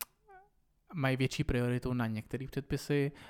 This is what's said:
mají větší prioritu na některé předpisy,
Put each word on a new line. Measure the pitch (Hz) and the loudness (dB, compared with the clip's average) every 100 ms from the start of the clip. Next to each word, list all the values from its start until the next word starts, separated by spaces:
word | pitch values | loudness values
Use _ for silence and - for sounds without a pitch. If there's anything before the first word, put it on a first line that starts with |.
| - _ 440 381 403 _ _ _ _ | -14 _ _ -20 -20 _ _ _ _
mají | 185 131 131 | 0 2 4
větší | 131 - | 2 0
prioritu | - 123 123 123 127 | 0 2 2 0 0
na | 123 113 | 0 0
některé | 107 - 120 131 | -2 -4 -6 -4
předpisy, | 139 131 139 - 143 139 - | -6 -2 -4 2 2 2 -2